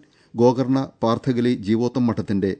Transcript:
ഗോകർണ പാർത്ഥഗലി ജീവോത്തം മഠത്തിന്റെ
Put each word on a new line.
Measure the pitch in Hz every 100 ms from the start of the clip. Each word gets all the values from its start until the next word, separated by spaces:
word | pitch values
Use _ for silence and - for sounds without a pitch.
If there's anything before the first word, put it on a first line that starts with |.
| - _ _
ഗോകർണ | 113 120 123 127 135 135 -
പാർത്ഥഗലി | 113 113 - 120 123
ജീവോത്തം | 123 98 113 120 127 120
മഠത്തിന്റെ | 107 95 98 95 -